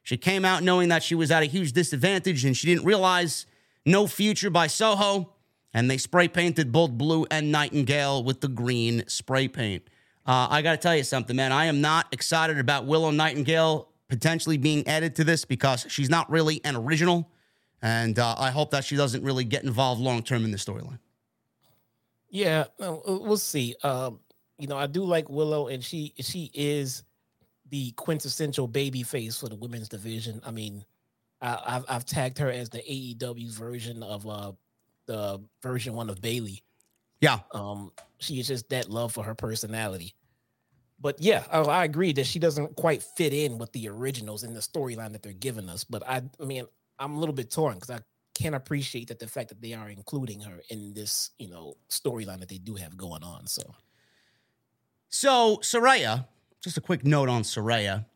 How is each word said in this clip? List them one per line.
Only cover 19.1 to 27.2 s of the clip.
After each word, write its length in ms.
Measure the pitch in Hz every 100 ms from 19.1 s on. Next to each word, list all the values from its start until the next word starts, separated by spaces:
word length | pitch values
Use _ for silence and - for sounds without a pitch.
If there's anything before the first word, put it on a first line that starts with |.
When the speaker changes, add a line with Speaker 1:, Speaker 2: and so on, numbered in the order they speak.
| 120
Speaker 1:
really 220 | 135 131 120
get 180 | 139
involved 360 | 135 117 131 117
long-term 460 | 131 117 113 123 113
in 60 |
this 120 | 101
storyline. 360 | - 101 - 127 _ _ _ _ _ _ _ _ _ _ _ _ _
Speaker 2:
Yeah, 360 | 196 190 156 139 -
no, 220 | 190 160 -
uh, 100 | 190
we'll 160 | 220 208
see. 380 | - 151 120 -
Um, 360 | 143 127 131 113 _ _ _ _
you 80 | 143
know, 100 | 139
I 80 | 139
do 180 | 160
like 240 | 185 170 160
Willow, 420 | 139 156 151 131
and 140 | 131
she, 300 | 120 165 147 -
she 320 | 131 180 147
is 500 | 139 147 147 135 127 _ _